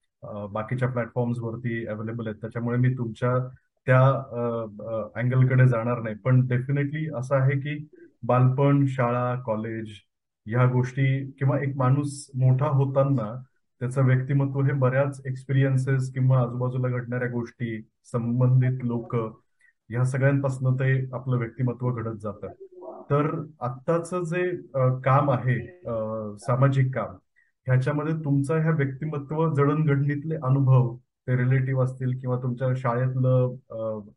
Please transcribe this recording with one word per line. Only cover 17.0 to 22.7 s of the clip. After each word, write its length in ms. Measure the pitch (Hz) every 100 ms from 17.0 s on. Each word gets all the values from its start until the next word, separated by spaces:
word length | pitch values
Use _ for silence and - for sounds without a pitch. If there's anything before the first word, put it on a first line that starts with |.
| 117 123 120
गोष्टी, 540 | 120 117 - 117 110 - _
संबंधित 760 | _ 120 117 120 127 127 127 127
लोक 320 | 120 117 - 120 110 - _ _ _ _ -
ह्या 140 | 117
सगळ्यांपासनं 720 | 127 131 139 139 139 - 131 127
ते 340 | 131 131 131
आपलं 240 | 120 131 123
व्यक्तिमत्व 540 | 113 - 123 117 123
घडत 260 | 117 110 104
जातं. 260 | 104 - 95 - -